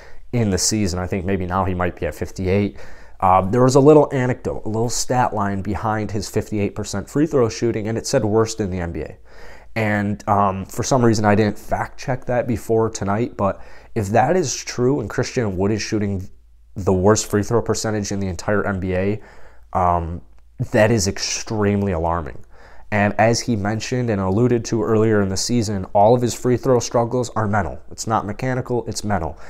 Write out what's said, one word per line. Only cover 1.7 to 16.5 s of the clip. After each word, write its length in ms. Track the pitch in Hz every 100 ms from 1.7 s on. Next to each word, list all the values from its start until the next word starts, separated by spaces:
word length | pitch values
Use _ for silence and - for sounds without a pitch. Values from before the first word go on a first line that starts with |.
might 240 | 90 90 -
be 80 | 80
at 80 |
fifty-eight. 640 | - 90 - 95 98 101 - - - - -
Uh, 200 | 95 92
there 220 | 95 120
was 140 | 127 135
a 40 |
little 280 | 135 151 143
anecdote, 500 | 135 123 123 - 71
a 40 | -
little 220 | 107 120
stat 420 | - - 127 120
line 300 | 107 101 98
behind 480 | 98 95 113 107 104
his 180 | 101 92
fifty-eight 460 | 110 - 107 101
percent 340 | - 101 101 92
free 160 | 143
throw 240 | 156 143 113
shooting, 380 | - 120 110 104
and 100 | 113
it 80 |
said 200 | - 135
worst 340 | 110 110 110 -
in 100 | 101
the 120 | 92
N 100 | 85
B 120 | 78
A. 140 | 73 - - - - - - 110
And, 520 | 110 104 101 101 -
um, 360 | 101 101 95
for 180 | 92 -
some 220 | 117 135
reason, 200 | 120 107
I 120 | 104 104
didn't 200 | 107 101
fact 440 | - 107 113 -
check 240 | - 127
that 240 | - 123 117
before 420 | 120 - 113 110
tonight, 460 | - 98 101 123 -
but 260 | 98 - - - -
if 140 | - 98
that 280 | 110 127 185
is 200 | 143 -
true 420 | - - 123 147
and 100 | 104
Christian 480 | - 120 - 110 92
Wood 140 | 101
is 100 | 107
shooting 480 | - 110 101 98 98 - -